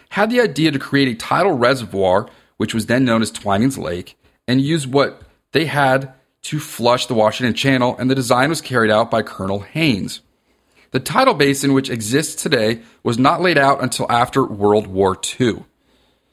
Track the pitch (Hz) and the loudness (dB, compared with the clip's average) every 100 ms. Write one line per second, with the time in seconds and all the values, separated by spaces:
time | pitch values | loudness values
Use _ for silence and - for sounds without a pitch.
0 | _ 190 220 247 220 139 160 139 - 139 | _ -4 0 2 0 0 0 0 -2 0
1 | 135 117 - 151 196 139 120 135 110 98 | 0 -2 -4 0 0 2 2 0 -4 0
2 | 92 92 120 - _ - 110 113 107 120 | 2 2 -2 -16 _ -6 -4 -4 0 2
3 | 127 113 110 - 101 98 131 135 76 87 | 2 2 0 -4 -2 0 0 -2 -6 -8
4 | - _ _ _ - 127 139 165 131 139 | -10 _ _ _ -2 0 2 -2 -2 -2
5 | 120 - - _ _ 143 156 143 135 135 | -2 -6 -20 _ _ -2 -2 0 2 2
6 | 135 _ _ _ - 151 - - 117 123 | -2 _ _ _ -10 -10 -10 0 2 2
7 | - 117 107 - 123 107 139 131 123 - | 0 2 2 2 -2 0 0 2 0 0
8 | 127 135 117 123 143 156 - 127 110 107 | -2 0 2 2 2 -2 -2 0 2 2
9 | 113 113 110 - 95 101 98 156 160 101 | 2 -2 -4 -8 -6 -6 -6 -2 0 0
10 | 90 - _ _ _ _ _ _ _ 131 | -4 -12 _ _ _ _ _ _ _ -6
11 | - 190 262 165 143 139 143 135 131 120 | -2 2 2 2 0 2 2 0 0 -6
12 | 104 135 156 - 175 131 107 117 - _ | -2 -2 -2 -8 -2 0 0 -2 -10 _
13 | 113 117 135 165 180 151 139 139 123 - | -4 2 2 4 2 4 4 2 -2 -4
14 | 123 120 123 135 127 101 104 107 101 95 | 0 0 2 0 -2 0 2 2 0 0
15 | 95 92 - - 123 90 - _ _ _ | 0 0 -8 -2 -2 -2 -12 _ _ _
16 | _ _ _ | _ _ _